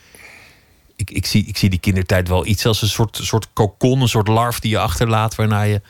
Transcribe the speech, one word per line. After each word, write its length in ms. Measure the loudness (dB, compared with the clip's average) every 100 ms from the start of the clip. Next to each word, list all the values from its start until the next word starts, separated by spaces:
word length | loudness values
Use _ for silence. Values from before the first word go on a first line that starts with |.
| _ -20 -20 -20 -20 _ _ _ _ -10
ik, 140 | -8
ik 160 | -6 0
zie, 180 | 0 0
ik 100 | 0
zie 140 | 0
die 80 | 0
kindertijd 500 | 0 0 0 0 2
wel 180 | 0 0
iets 200 | 0 0
als 160 | 0
een 60 | 0
soort, 300 | 0 -2 -4
soort 260 | -4 -4 -2
kokon, 480 | 0 0 2 2 2
een 80 | 2
soort 200 | 2 2
larf 320 | 2 0 -2
die 100 | -2
je 80 | 0
achterlaat 560 | 0 0 0 0 0
waarna 280 | -2 0 0
je 180 | 0 -2